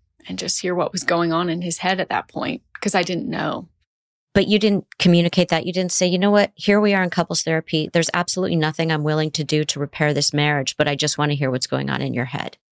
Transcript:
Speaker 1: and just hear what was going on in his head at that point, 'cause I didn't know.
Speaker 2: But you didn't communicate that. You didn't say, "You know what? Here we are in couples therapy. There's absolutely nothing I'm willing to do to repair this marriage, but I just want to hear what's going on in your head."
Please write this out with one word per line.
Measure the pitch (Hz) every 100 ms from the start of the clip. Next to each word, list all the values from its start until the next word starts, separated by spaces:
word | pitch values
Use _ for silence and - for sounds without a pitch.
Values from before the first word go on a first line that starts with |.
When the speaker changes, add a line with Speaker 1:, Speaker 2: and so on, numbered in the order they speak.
| _ _ -
Speaker 1:
and | 185
just | 175 -
hear | 185 175
what | 156
was | 190
going | - 170 170
on | 165 175
in | 170
his | 175 170
head | 185 185
at | -
that | - -
point, | - - - - -
'cause | 202 190
I |
didn't | 180 170 -
know. | - 151 - 185 _ _ _ _ _ _
Speaker 2:
But | 202 196
you | 208
didn't | 214 196 - -
communicate | 180 170 175 - 175
that. | 165 180
You |
didn't | 180 180
say, | - 180
"You | 180
know | 202
what? | 208 202 -
Here | - 208
we | 214
are | 196
in | 180
couples | 175 165 165
therapy. | - 160 - 160 156
There's | 170 165
absolutely | 175 175 185 185 170
nothing | 156 151 165
I'm | 156
willing | 151 151 156
to | 156
do | 143 156
to | 151 143
repair | 143 - 151
this | 143 139
marriage, | 147 147 147 131 -
but | 147
I | 143
just | 151 -
want | 147
to | 143
hear | 135
what's | 127 -
going | 131 139
on | 131
in | 135
your | 120 123
head." | 135 - - _